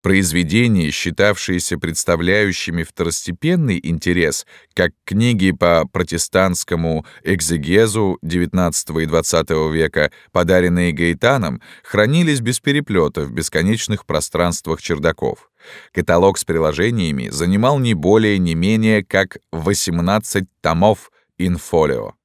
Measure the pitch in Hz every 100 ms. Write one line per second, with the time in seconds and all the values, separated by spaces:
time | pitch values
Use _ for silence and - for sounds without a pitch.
0 | 95 95 90 82 85 107 120 101 80 -
1 | 87 82 101 98 - 90 - 82 82 80
2 | - 85 85 104 101 87 - 85 80 -
3 | 85 - - 87 156 180 143 90 73 82
4 | - 90 78 - - - _ - 87 _
5 | - 98 120 110 95 85 87 85 78 85
6 | 90 85 - 92 95 87 - 85 82 78
7 | - - - 92 78 82 71 98 113 104
8 | 101 - 80 90 85 92 87 - - 80
9 | 80 82 78 85 78 80 78 78 78 -
10 | 76 - _ 90 87 92 90 87 87 76
11 | 85 85 117 135 85 60 - - - 101
12 | 110 160 165 139 113 - 139 143 143 98
13 | 76 - 71 60 80 78 90 110 - 107
14 | - 78 - 80 87 82 - 80 - 78
15 | 80 76 64 - _ _ - - - -
16 | 80 87 95 92 - 80 78 73 107 117
17 | 82 69 58 71 85 101 123 143 123 95
18 | 85 107 110 98 87 82 92 110 110 107
19 | 98 98 95 - _ 82 80 101 - 85
20 | 87 107 - 101 92 _ 80 82 104 101
21 | - _ _ - 87 82 - 85 76 64
22 | 50 _